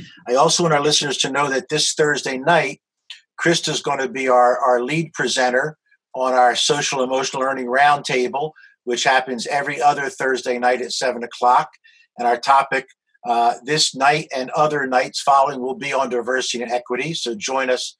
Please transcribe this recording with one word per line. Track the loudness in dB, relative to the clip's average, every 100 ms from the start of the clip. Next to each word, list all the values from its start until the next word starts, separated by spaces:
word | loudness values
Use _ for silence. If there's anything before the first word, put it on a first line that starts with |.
| -20 -16 0
I | 4
also | 4 4
want | 2
our | 2
listeners | 2 0 0 -2
to | -2
know | 0 0
that | 0 -2
this | -2 -2
Thursday | 0 0 0 -2 -2
night, | 2 2 2 -6 _ _ -20 -20 _ -4
Krista's | 0 0 -2 -4
gonna | -4 -2 -4
be | -2 2
our, | 4 4 4
our | 2 2
lead | 0 -2 -4
presenter | -4 -4 0 0 0 -2 -6 _ _ _
on | -6 0
our | 4 4 4
Social | 0 0 -2 -2
Emotional | -2 -2 -2 -4
Learning | -4 -4 -2
Roundtable, | 2 4 2 0 -2 -2 -4 -8 -10 -20 _
which | -6 -2
happens | 2 0 0 -6 -4
every | -4 -4 0
other | 0 2 -4
Thursday | -4 -2 -2 -4 0
night | 0 0
at | -2
seven | -4 -4 -4
o'clock. | -8 0 4 4 2 _ _ _ _ -4
And | 0
our | 0
topic, | 4 2 2 -2 -6 _ _ _ -2
uh, | 2 2 0
this | -2 0 0 2
night | 2 2 -2 -6
and | -4
other | 0 0 0 0
nights | 0 0 -2
following | 2 4 4 0
will | -6 -6
be | -4
on | -2 -2
diversity | -2 -2 -2 -2 -6
and | -4
equity. | -6 -4 -6 -4
So | -6 -6 -6
join | -4 -2 0
us, | -2 -4 -14